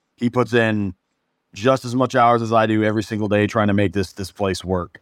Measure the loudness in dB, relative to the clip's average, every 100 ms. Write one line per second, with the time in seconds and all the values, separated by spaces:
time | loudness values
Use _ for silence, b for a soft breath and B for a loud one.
0 | _ _ -2 0 0 2 2 0 -4 -8
1 | _ _ _ _ _ -2 0 0 -2 -2
2 | 0 2 4 2 2 2 2 2 0 -2
3 | -4 -6 0 2 2 2 2 2 0 -2
4 | -4 -8 -12 -4 -4 -4 -4 -4 -6 -14